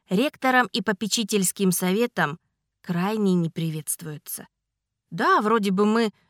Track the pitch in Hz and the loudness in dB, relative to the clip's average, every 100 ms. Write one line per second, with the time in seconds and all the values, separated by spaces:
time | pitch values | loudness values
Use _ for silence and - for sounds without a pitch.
0 | _ 190 294 - 262 254 240 233 202 208 | _ 0 0 -2 2 2 2 -2 -2 -4
1 | 214 - 214 214 185 - 190 170 185 196 | -2 -4 0 0 0 0 0 0 0 0
2 | 240 - 151 160 _ _ _ _ - 175 | 0 -2 -4 -6 _ _ _ _ -8 -4
3 | 190 220 202 180 165 - 165 156 - - | -2 0 2 2 0 -4 -6 -6 -8 -10
4 | 160 147 - - - _ _ _ _ _ | -10 -14 -14 -14 -16 _ _ _ _ _
5 | _ 170 302 370 214 226 202 190 208 226 | _ -2 2 2 2 2 2 2 2 2
6 | 220 - | 0 -4